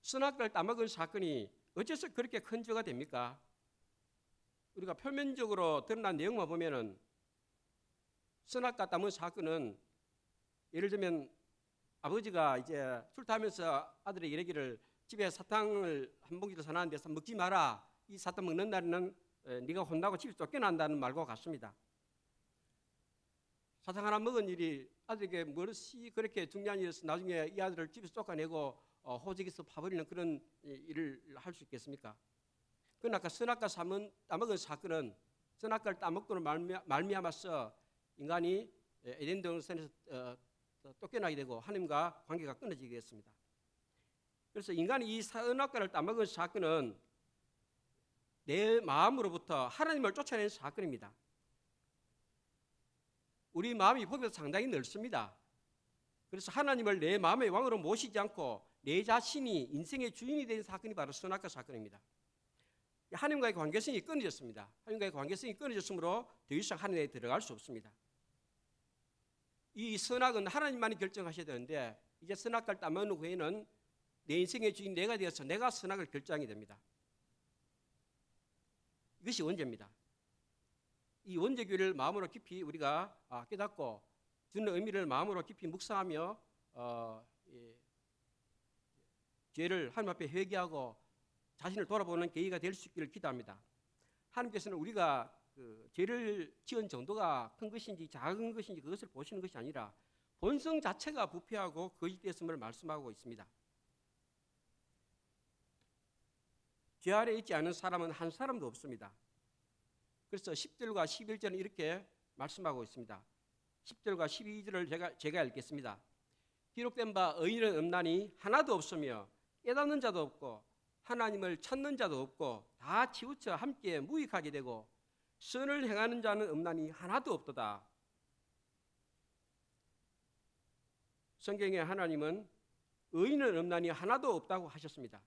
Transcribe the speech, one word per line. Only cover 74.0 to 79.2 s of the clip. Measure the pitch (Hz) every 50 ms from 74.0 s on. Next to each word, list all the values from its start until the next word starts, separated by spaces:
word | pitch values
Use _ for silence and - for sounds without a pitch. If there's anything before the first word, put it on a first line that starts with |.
| _ _ _ _ _
내 | - 147 175
인생의 | 180 175 - 247 226 214 -
주인 | - 202 196 185
내가 | 170 190 220 233
되어서 | 208 190 170 165 - 139
내가 | 139 170 214 247 247
선악을 | - - - 190 196 196 170
결정하게 | - - 147 139 - 160 147 143
됩니다. | 110 104 107 107 98 101 - _ _ _ _ _ _ _ _ _ _ _ _ _ _ _ _ _ _ _ _ _ _ _ _ _ _ _ _ _ _ _ _ _ _ _ _ _ _ _ _ _ _ _ _ _ _ _
이것이 | _